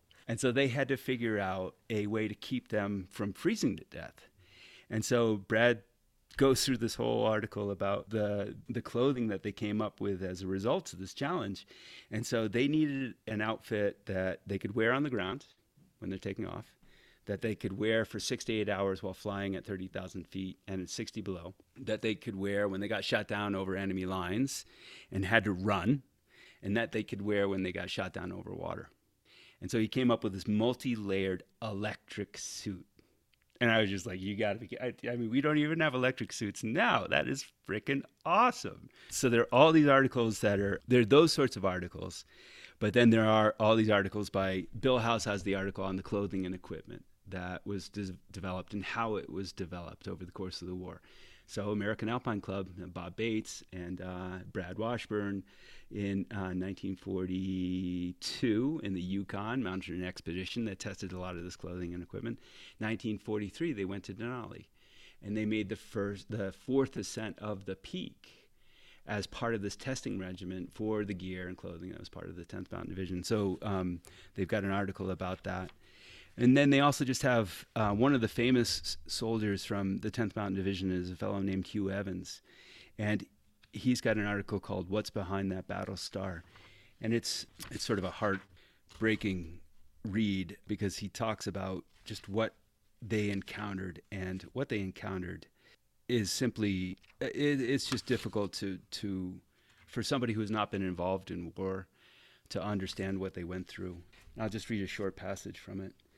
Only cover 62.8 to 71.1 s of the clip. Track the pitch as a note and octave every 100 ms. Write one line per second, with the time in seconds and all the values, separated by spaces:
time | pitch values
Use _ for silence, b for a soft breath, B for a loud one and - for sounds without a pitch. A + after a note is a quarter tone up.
62.8 | A2 G#2+ G#2+ G#2+ - G#2+ G2+ - E3+ A2
63.8 | F#2+ G2 - G2 A2+ B2+ G2+ - - _
64.8 | B B B B G2+ G#2+ G#2+ G#2+ G2 G#2+
65.8 | - G#2+ G2+ G2+ - G2+ G2 - - C3+
66.8 | C3+ - G2 - A2 - G#2+ G2 G2 -
67.8 | - F#3 - - - - _ b b b
68.8 | b b - G#2 F#2+ - A#2 A2+ G2 -
69.8 | C3 C3 - G2 F#2 F#2 F#2 F#2 F2+ -
70.8 | G#2+ G#2+ G2+